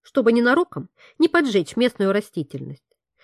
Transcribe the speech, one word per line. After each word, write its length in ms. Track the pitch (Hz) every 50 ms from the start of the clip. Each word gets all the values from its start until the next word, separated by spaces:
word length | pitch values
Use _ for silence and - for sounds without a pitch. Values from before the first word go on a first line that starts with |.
чтобы 300 | _ - - 277 214 233
ненароком 560 | 233 240 233 247 269 339 359 - - 139 - - _ _ - - _ -
не 100 | 320 330
поджечь 480 | - 339 294 254 202 196 165 - -
местную 360 | 226 247 240 - - 196 196
растительность. 720 | 196 208 202 - _ 170 143 - - 135 131 143 143 - _ _ _ _ _ _ _ _